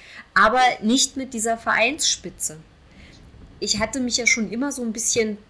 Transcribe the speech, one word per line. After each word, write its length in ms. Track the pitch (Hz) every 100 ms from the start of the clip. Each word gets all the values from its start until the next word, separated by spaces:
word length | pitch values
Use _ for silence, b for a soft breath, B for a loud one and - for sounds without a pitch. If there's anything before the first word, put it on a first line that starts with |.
| B B B
aber 280 | - 208 247 254 -
nicht 340 | 214 262 - -
mit 180 | 262
dieser 240 | 233 220 226
Vereinsspitze. 1000 | - - 226 294 - - 180 - - 156 156 - - B B B B - - -
Ich 200 | 208 208
hatte 220 | 220 269
mich 160 | 247 233
ja 100 | 226
schon 240 | - 202
immer 200 | 220 285
so 100 | 277
ein 100 | 240
bisschen 440 | 220 - 247 220 208 -